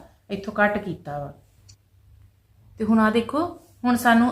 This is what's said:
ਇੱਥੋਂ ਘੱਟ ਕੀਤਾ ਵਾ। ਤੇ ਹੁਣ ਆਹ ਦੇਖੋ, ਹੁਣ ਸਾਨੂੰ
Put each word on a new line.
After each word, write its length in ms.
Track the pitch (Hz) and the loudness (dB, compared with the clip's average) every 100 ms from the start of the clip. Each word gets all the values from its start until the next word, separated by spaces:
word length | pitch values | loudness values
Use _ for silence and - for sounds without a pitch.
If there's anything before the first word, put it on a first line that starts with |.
| - _ - | -20 _ -12
ਇੱਥੋਂ 240 | 196 - | -10 -6
ਘੱਟ 240 | 208 208 208 | 0 0 0
ਕੀਤਾ 400 | 185 151 147 147 | -6 -10 -10 -12
ਵਾ। 140 | 139 - _ _ - - _ _ _ - - _ _ _ _ - | -12 -16 _ _ -20 -20 _ _ _ -20 -20 _ _ _ _ -6
ਤੇ 80 | 214 | 0
ਹੁਣ 140 | 226 | 2
ਆਹ 120 | 214 | 4
ਦੇਖੋ, 340 | 233 233 285 349 - - _ 247 | 2 -2 -4 -4 -6 -20 _ -2
ਹੁਣ 100 | 240 | 2
ਸਾਨੂੰ 360 | 247 233 240 | 4 4 4